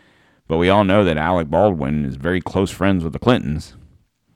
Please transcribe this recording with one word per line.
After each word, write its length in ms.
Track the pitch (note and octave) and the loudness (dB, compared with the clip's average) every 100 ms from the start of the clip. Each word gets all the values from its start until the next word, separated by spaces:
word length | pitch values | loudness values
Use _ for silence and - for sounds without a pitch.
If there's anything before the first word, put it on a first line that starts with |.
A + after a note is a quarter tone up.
| _ _ _ _ - | _ _ _ _ -4
but 120 | D#2+ | 0
we 100 | F2+ | 2
all 160 | G2+ | 4
know 180 | G2 G#2 | 4 4
that 140 | F#2 D2+ | 2 0
Alec 340 | D#2+ F#2 D#2 | 0 -2 0
Baldwin 540 | E2 G#2 E2 C2+ D2+ | 2 2 2 -2 -2
is 100 | C#2 | -4
very 260 | C2+ D#2 F#2 | -4 -4 -4
close 300 | - F#2 F#2+ | -2 -2 -2
friends 320 | - F#2+ F#2 | -2 -2 0
with 100 | E2 | -4
the 60 | C#2+ | -2
Clintons, 560 | A#2 B2 C2 D#2 - - - _ _ _ _ | 0 0 0 -8 -8 -20 -20 _ _ _ _